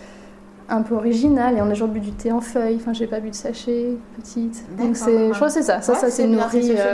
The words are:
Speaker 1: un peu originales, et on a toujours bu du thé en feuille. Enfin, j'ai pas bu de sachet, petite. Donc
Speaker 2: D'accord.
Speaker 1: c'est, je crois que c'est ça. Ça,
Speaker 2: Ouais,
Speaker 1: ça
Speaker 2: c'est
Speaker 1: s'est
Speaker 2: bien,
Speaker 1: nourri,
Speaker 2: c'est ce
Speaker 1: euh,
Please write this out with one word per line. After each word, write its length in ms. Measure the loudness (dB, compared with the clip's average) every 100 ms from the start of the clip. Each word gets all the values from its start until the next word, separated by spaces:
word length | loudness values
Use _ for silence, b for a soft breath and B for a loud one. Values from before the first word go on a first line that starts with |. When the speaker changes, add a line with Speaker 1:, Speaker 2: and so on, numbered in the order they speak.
| B B B B -20 -18 -4
Speaker 1:
un 120 | -4
peu 120 | -2 0
originales, 640 | 0 2 4 4 2 2
et 40 |
on 40 | 2
a 40 |
toujours 160 | 0 -2
bu 100 | -4
du 140 | -6
thé 180 | -6 -2
en 80 | -2
feuille. 380 | -2 -2 0 -2
Enfin, 140 | -2
j'ai 120 | -4 -4
pas 120 | -6
bu 100 | -8
de 60 | -8
sachet, 640 | -8 -6 -4 -2 -2 -6 -10 -16
petite. 480 | -10 -6 -4 -6 -10 -4
Donc 160 | -2
Speaker 2:
D'accord. 120 | 0 2
Speaker 1:
c'est, 220 | 4 4
je 60 |
crois 140 | 2 2
que 60 |
c'est 100 | 2
ça. 180 | 0 0
Ça, 100 | 2
Speaker 2:
Ouais, 60 | 2
Speaker 1:
ça 60 | 2
Speaker 2:
c'est 60 | 2
Speaker 1:
s'est 40 | 2
Speaker 2:
bien, 80 | 2
Speaker 1:
nourri, 260 | 2 2
Speaker 2:
c'est 140 | 2 2
ce 40 |
Speaker 1:
euh, 100 | 2